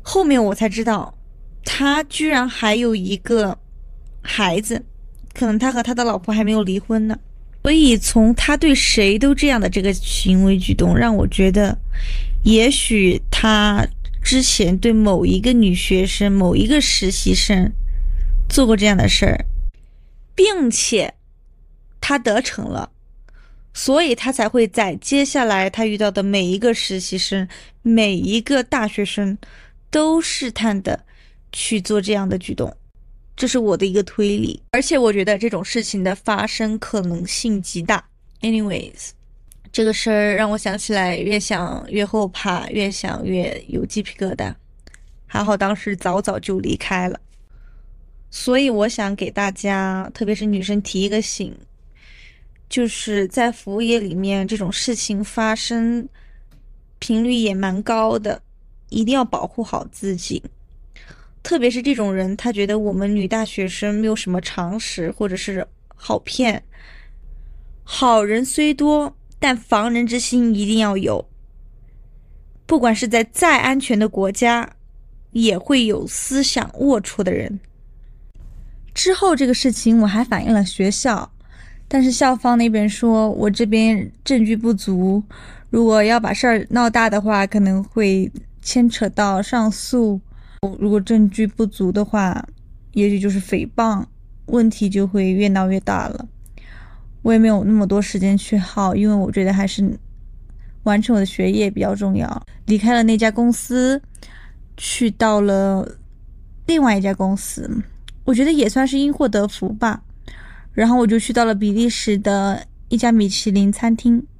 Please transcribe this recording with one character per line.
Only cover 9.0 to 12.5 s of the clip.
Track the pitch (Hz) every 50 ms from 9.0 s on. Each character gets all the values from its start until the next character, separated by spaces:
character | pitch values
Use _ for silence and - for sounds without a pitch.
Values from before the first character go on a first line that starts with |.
| 208 196 202 214
都 | 240 277 285
这 | 269 - 294
样 | 269 233
的 | 196 180
这 | 180 202 185
个 | 202 196
行 | - - - - - - 190 185 185 190
为 | 190 196 185
举 | 185 - 190
动， | - - 180 175
让 | - 240 233 220
我 | 196 - 185
觉 | - - 190 190 185
得 | 202 208 196 - - - - - - - - - - - - - - -
也 | -